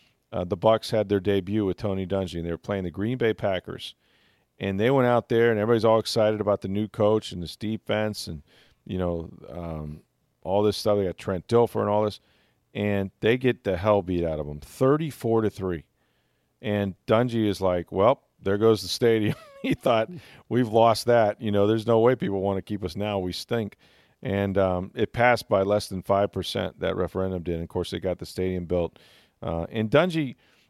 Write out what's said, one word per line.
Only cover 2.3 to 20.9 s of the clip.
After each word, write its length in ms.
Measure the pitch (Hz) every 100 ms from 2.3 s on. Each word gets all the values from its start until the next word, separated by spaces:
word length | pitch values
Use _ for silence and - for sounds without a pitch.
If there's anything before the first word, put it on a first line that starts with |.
| 85
and 60 |
they 60 | 85
were 80 | 82
playing 240 | - 101
the 80 | 90
Green 260 | 80 107 127
Bay 140 | 117
Packers. 640 | 104 104 92 - - - - _ _ _ _ _ -
And 220 | 98 98
they 100 | 117
went 160 | 139 123
out 220 | 120 -
there, 220 | 117 117
and 100 | 107
everybody's 240 | 110 117
all 160 | 113 110
excited 400 | - 117 107 107
about 200 | 101 101
the 80 | 98
new 200 | 98 107
coach 420 | - 104 107 -
and 120 | 90
this 120 | 85
defense 720 | - 104 110 - 107 107 104 -
and, 160 | 78 - _ _ _
you 140 | - 92
know, 320 | 90 85 82 - -
um, 520 | 80 85 78 76 78 _ _ _ _
all 200 | 82 101
this 140 | 104 98
stuff. 220 | 107 104
They 60 |
got 140 | 95 -
Trent 280 | - 92 -
Dilfer 340 | 117 117 110
and 80 | 104
all 160 | 104
this. 140 | 107 - _ _ _ _ _
And 380 | - 104 101 98 -
they 160 | 107 127
get 260 | 127 110
the 140 | 101 90
hell 260 | 107 104
beat 220 | 90 87
out 160 | 82 76
of 60 | 73
them, 120 | 73
thirty-four 840 | - - 131 151 165 - 117 113
to 80 | 107
three. 340 | - 95 82 - _ _ _ _ _ _ _
And 360 | 107 104 98 87 -
Dungy 400 | 110 123 117 107
is 140 | 95
like, 320 | 95 90 87
"Well, 300 | 95 107 143 _ _
there 160 | 95 101
goes 240 | 113 110
the 60 | 90
stadium." 480 | - 120 113 104 -
<laughs> 40 | - -
He 100 | 277
thought, 380 | - - 113 113 175 - - -
"We've 200 | 117 117
lost 380 | 113 113